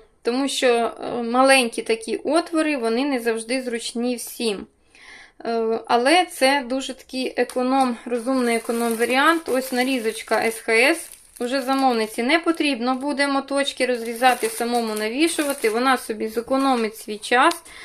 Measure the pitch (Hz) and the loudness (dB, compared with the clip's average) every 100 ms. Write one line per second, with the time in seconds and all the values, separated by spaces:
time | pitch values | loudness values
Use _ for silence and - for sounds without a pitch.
0 | _ _ - 247 277 - 254 233 226 - | _ _ -2 0 -2 2 2 2 0 -4
1 | - 240 233 247 269 269 233 - 220 226 | -8 -6 0 4 6 6 4 -2 -2 -2
2 | - 220 - 320 330 320 311 285 226 226 | -2 -4 0 0 0 0 0 0 0 0
3 | 294 254 233 226 226 262 247 233 - 233 | 0 -2 -2 -4 -4 -4 -4 -6 -6 -4
4 | 247 240 - - 226 190 220 _ _ _ | -4 -4 -8 -6 -4 -4 -10 _ _ _
5 | - - - _ - 233 226 226 - 240 | -20 -20 -20 _ -4 -2 0 -2 0 2
6 | 254 349 349 - 269 285 240 269 262 254 | 4 4 2 2 2 2 0 -6 -6 -12
7 | - 262 254 - 247 254 254 269 254 233 | -10 -6 -4 -2 -2 0 0 2 2 0
8 | 247 240 226 262 240 226 - 233 233 226 | -4 -4 -2 0 2 0 -2 -2 0 0
9 | 233 262 302 330 320 254 254 247 254 262 | 0 4 4 2 0 -2 0 0 0 0
10 | 220 220 - 220 226 226 - 226 269 330 | -2 -4 -2 0 0 -2 0 4 4 2
11 | - - _ - 240 269 254 269 262 233 | -4 -20 _ -8 -4 -2 0 2 2 2
12 | 214 - 240 330 330 330 302 247 247 254 | -2 -2 0 0 0 0 0 0 -2 -2
13 | 285 269 285 277 269 277 277 - 247 247 | -2 -2 0 0 -2 -2 -2 -2 -2 -2
14 | 226 226 254 247 220 - 233 240 226 214 | -4 2 2 4 -2 -2 -2 0 0 -2
15 | 214 254 330 330 285 277 220 220 269 247 | -2 0 0 2 -2 0 0 2 2 0
16 | - 214 220 233 233 269 269 247 220 214 | -2 -6 -4 -6 -2 0 2 2 0 -6
17 | - 208 - 247 302 339 - - | -12 -10 0 4 4 2 -10 -20